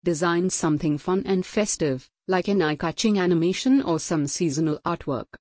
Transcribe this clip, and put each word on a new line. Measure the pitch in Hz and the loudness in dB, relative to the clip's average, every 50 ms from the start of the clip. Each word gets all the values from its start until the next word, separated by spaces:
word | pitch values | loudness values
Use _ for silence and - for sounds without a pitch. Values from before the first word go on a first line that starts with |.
| - | 0
Design | 175 170 151 175 170 170 170 180 185 | -2 -2 0 0 0 2 2 2 0
something | - - - 165 151 147 - 156 147 | 0 0 2 0 0 2 0 0 -2
fun | 143 - - 185 196 - | -2 -2 -2 -2 -2 0
and | - 196 185 175 | 0 -2 -2 -2
festive, | - - 220 208 - - - 165 147 131 131 - _ _ _ _ - | -2 -2 -2 0 0 -2 -2 -2 -2 -2 -4 -8 _ _ _ _ -2
like | 190 180 175 | -2 -2 0
an | - 208 196 | 0 0 2
eye-catching | 165 151 151 147 - 165 160 - - 220 208 196 | 2 0 0 -2 -4 -6 -4 0 0 2 2 2
animation | 180 175 175 165 160 175 185 - - 262 269 277 | 2 2 2 2 2 0 0 0 2 4 4 4
or | - - 165 160 | 4 2 -2 -2
some | - - 175 156 143 147 | 0 -2 -2 0 0 -2
seasonal | - - 180 160 135 151 165 156 151 - _ | -2 -2 -2 0 0 0 0 0 -2 -2 _
artwork. | - 170 - - 156 139 113 110 _ - - | -4 -4 -4 -4 -4 -4 -4 -6 _ -16 -20